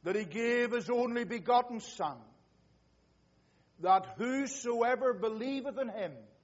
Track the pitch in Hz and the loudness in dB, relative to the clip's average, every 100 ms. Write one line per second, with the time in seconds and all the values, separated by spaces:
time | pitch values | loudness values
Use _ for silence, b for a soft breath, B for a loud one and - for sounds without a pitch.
0 | 160 202 202 185 233 240 240 233 196 240 | -2 -2 -2 -2 0 2 0 -2 0 0
1 | 247 240 220 233 170 240 247 226 - - | 0 -2 -4 -4 4 4 4 -6 -10 -6
2 | 160 127 110 - _ _ _ _ _ _ | -6 -6 -16 -20 _ _ _ _ _ _
3 | _ _ _ b b b b b 175 190 | _ _ _ b b b b b 6 6
4 | 190 - 233 262 277 - 240 240 233 254 | 4 -4 -2 0 -2 -4 -2 2 2 4
5 | 262 214 220 220 254 277 240 233 254 208 | 2 0 -2 -2 -4 -4 -4 -6 -6 -4
6 | 180 131 107 _ | -8 -8 -20 _